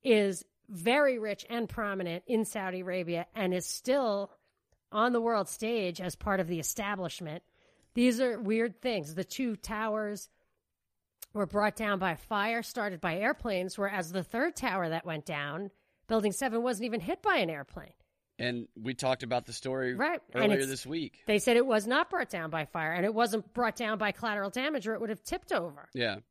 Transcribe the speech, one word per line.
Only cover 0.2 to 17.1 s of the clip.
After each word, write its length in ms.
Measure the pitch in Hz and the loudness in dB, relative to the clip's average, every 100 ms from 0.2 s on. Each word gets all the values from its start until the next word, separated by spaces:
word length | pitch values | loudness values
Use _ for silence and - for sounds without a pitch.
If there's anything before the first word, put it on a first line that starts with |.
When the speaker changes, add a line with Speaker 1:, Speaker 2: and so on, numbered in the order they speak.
| 202 180 - _ - | 4 0 -10 _ -16
Speaker 1:
very 500 | 190 180 277 285 247 | -2 2 6 6 2
rich 280 | 214 202 - | -2 -6 -4
and 200 | 233 220 | -4 -2
prominent 560 | - 208 190 175 175 - | -2 -2 -2 -2 -4 0
in 160 | 226 | 0
Saudi 380 | 220 214 190 185 | 2 -2 -4 -4
Arabia 440 | 185 185 170 170 175 | -2 -2 -2 -2 -4
and 200 | 220 185 | -2 0
is 120 | 180 - | 0 -2
still 680 | - - 277 240 202 196 - _ _ _ _ _ | -6 0 2 2 0 -4 -12 _ _ _ _ _
on 220 | 214 240 | 2 2
the 80 | 240 | 4
world 260 | 226 226 185 | 2 2 0
stage 540 | - 220 233 185 170 | -4 -2 0 -2 -2
as 120 | 180 - | -8 -4
part 240 | 214 190 | 0 0
of 60 | 170 | 0
the 120 | 170 | -2
establishment. 800 | 147 - 202 196 175 - 160 165 _ _ _ _ _ | -2 -4 -4 -4 -4 -6 -8 -10 _ _ _ _ _
These 260 | 240 247 233 | 4 6 6
are 180 | 254 220 | 0 0
weird 440 | 202 220 233 - | 0 2 2 0
things. 340 | 254 214 147 160 | -2 -2 -2 -6
The 80 | |
two 320 | 180 - 254 208 | -6 -2 -2 -2
towers 760 | - 214 220 214 208 208 - _ _ _ _ _ _ _ _ _ - | -6 -4 -2 -2 -2 -6 -12 _ _ _ _ _ _ _ _ _ -8
were 140 | 208 185 | -4 0
brought 300 | 202 208 208 | 2 2 0
down 220 | 214 196 | -2 0
by 160 | 185 156 | 0 -2
fire 480 | - 208 214 233 | -2 -2 0 -2
started 360 | 220 247 208 175 | -4 -4 -4 -2
by 160 | 180 170 | -2 0
airplanes, 640 | 220 294 233 185 185 - | 0 0 -2 -2 -2 -2
whereas 340 | 196 196 165 | -2 0 -2
the 120 | 185 | -4
third 340 | 165 226 320 311 | -2 0 0 0
tower 320 | 254 190 170 | -2 0 0
that 160 | 165 175 | -2 -2
went 200 | 160 147 | -6 -4
down, 460 | 147 143 160 196 _ _ _ - | -4 -4 -6 -8 _ _ _ 0
Building 240 | 220 208 | 2 2
seven, 300 | 190 269 226 | 2 0 0
wasn't 220 | 240 202 233 | 0 0 -2
even 140 | 220 | -2
hit 220 | 170 | -2